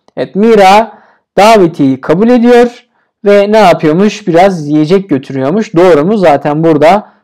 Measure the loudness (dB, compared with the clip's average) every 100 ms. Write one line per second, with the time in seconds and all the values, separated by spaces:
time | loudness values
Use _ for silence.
0 | _ -12 -8 -2 0 2 4 2 0 -10
1 | _ _ _ 0 2 2 0 -2 -4 -4
2 | -4 -2 0 2 2 2 0 -4 _ _
3 | _ _ 0 0 2 2 2 2 0 0
4 | -2 -4 -4 0 0 -2 -4 -4 0 -2
5 | -2 -6 -6 -6 -4 -4 -4 0 2 2
6 | 0 0 0 0 -2 -2 0 2 2 0
7 | -4 _